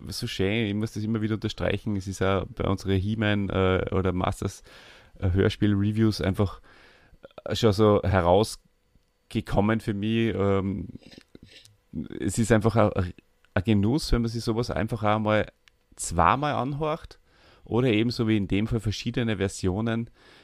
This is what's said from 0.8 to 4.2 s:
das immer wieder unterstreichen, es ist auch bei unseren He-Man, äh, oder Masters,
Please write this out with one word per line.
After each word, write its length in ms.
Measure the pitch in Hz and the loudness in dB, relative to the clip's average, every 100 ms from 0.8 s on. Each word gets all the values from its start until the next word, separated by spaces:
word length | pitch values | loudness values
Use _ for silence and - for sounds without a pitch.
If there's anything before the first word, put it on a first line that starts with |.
| 110 | -4
das 100 | 110 | -6
immer 180 | 107 113 | -4 -2
wieder 140 | 107 107 | -2 -2
unterstreichen, 600 | 110 - 87 104 107 98 | -4 -4 -4 -2 -4 -6
es 120 | 95 | -6
ist 140 | 92 | -2
auch 240 | 95 98 - | 0 0 -2
bei 160 | - - | -4 -2
unseren 320 | 101 95 98 | -2 0 0
He-Man, 520 | 101 110 107 101 98 | 0 -2 0 0 0
äh, 360 | 92 95 92 87 | 0 2 2 0
oder 220 | 95 92 | -2 0
Masters, 500 | 90 | 0